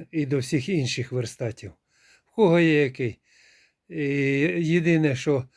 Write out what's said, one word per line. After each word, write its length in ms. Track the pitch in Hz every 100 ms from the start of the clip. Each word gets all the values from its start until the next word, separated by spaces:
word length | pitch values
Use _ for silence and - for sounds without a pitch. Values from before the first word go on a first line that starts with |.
| 165
і 140 | 165 139
до 120 | 139
всіх 320 | 127 147 131
інших 420 | 180 127 - 120
верстатів. 600 | 127 113 - 117 - 98 - _ _ _ _ _
В 100 | -
кого 240 | 196 170
є 240 | 165 151
який. 360 | 139 131 123 - _ _ _ _ _ _ -
І 120 | 165 143 143 135 139 160 175 160
єдине, 500 | 175 170 165 151 127
що 280 | 156 135 127